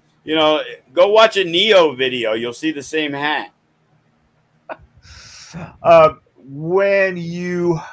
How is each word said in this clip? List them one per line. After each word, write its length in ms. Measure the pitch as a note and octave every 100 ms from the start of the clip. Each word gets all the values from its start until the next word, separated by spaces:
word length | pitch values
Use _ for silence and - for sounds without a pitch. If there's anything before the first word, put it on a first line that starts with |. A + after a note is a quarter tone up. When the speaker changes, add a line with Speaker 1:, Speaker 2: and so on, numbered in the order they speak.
| _ _ -
Speaker 1:
you 100 | D#3
know, 260 | D3+ D3+ B2 A#2 _
go 140 | C3 F#3+
watch 300 | G#3+ A3 G3+
a 60 |
Neo 520 | F3+ E3+ G#3+ G3 E3 B2+
video. 380 | C3 B2+ A2
You'll 200 | A2+ A#2+
see 180 | A#2+ D#3+
the 120 | D3
same 300 | B2+ D#3 D3+
hat. 380 | C#3+ D3 D3 G2+ _ _ _ _ _ _ _ _ _ _ _ -
Speaker 2:
<laughs> 80 | - _ _ _ - - - - E3+ E3+ -
Uh, 340 | - E3+ D#3 - _ _
when 800 | C3 C#3 D#3+ F3+ G3 G3 F#3+ F3+
you 600 | E3+ E3+ F3+ F3+ F3 E3 -